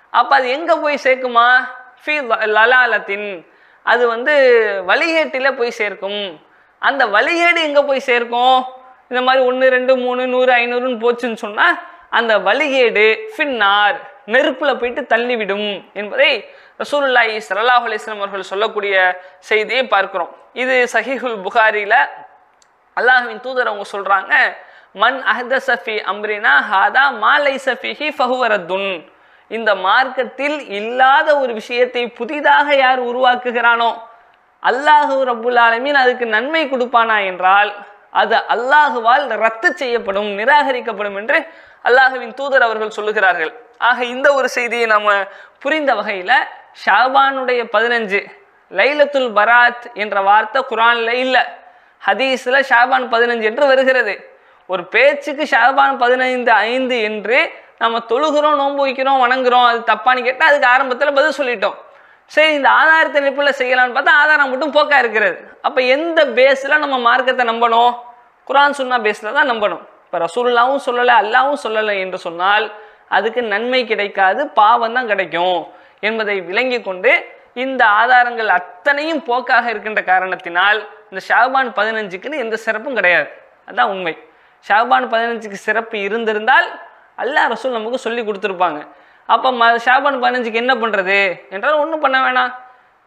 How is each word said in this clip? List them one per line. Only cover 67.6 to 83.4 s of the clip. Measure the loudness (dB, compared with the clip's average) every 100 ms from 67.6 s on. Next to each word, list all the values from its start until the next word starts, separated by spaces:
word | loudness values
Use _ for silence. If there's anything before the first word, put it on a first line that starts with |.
| 2 4 2 0 -8 -20 _ _ -2
குர்ஆன் | 2 2 0
சுன்னா | -2 -2
பேஸ்ல | -2 -4 -4
தான் | 0 0
நம்பணும். | 0 -2 -4 -12 _ _
இப்ப | -4
ரசூலுல்லாவும் | -4 -2 0 2 2 0 -2
சொல்லல, | -2 2 2
அல்லாவும் | 4 2 0 -2
சொல்லல | -4 -4 -2 -2
என்று | -4 -8
சொன்னால் | -8 -4 0 0 0 -8 -20 -20 -4
அதுக்கு | -2 0 -2
நன்மை | -4 -4 -2 -2 -2
கிடைக்காது, | -4 -4 0 0 0 -2
பாவம் | 2 4 4 0
தான் | -4 -4
கிடைக்கும் | -4 -4 -2 -2 -2 -6 -16 -20 _
என்பதை | -6 -4 -4 -6
விளங்கி | -4 -4 -2 -4
கொண்டு | -6 -2 2 0 -2 -18 _
இந்த | -10 -6 2 4
ஆதாரங்கள் | 4 4 4 4 0 0
அத்தனையும் | 0 -2 -6 -2 -2 -2 -4
போக்காக | -2 -4 0 0 0
இருக்கின்ற | -4 -6 -4
காரணத்தினால் | 0 0 0 -6 -4 0 2 0 -4 -18 -18
இந்த | -12 -2
ஷாபான் | 2 2 0 -2 -2
பதினஞ்சுக்குன்னு | -4 -4 -8 -10 -10 -8 -6
எந்த | -6
சிறப்பும் | -6 -6 -6 -2
கிடையாது. | 2 2 0 -8